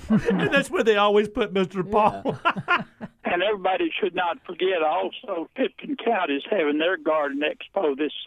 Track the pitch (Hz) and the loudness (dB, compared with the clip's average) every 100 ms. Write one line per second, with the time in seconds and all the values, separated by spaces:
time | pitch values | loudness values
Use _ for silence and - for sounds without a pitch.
0 | - 214 - 185 - 277 - 302 226 208 | 0 2 2 0 2 2 0 0 2 4
1 | 208 208 208 247 214 185 190 190 180 208 | 6 4 2 -2 -2 0 0 -2 0 4
2 | 208 196 269 - 339 202 - 330 - _ | 2 2 -4 -2 -2 -2 0 0 0 _
3 | 226 _ - 370 180 202 185 185 170 - | -18 _ -4 0 0 0 0 0 -2 -2
4 | 190 165 175 160 - 175 185 185 156 175 | -2 -2 -4 -4 -10 -2 0 2 0 0
5 | 190 - 220 175 160 - 240 - - 269 | -4 -8 -8 -8 -6 -4 -4 -4 -8 -4
6 | - 214 170 139 - 208 147 147 165 185 | 0 0 0 -2 0 0 2 2 0 0
7 | 151 156 143 139 151 - - 196 160 135 | 0 0 0 -2 -4 -4 -6 -2 0 0
8 | 151 - | -4 -4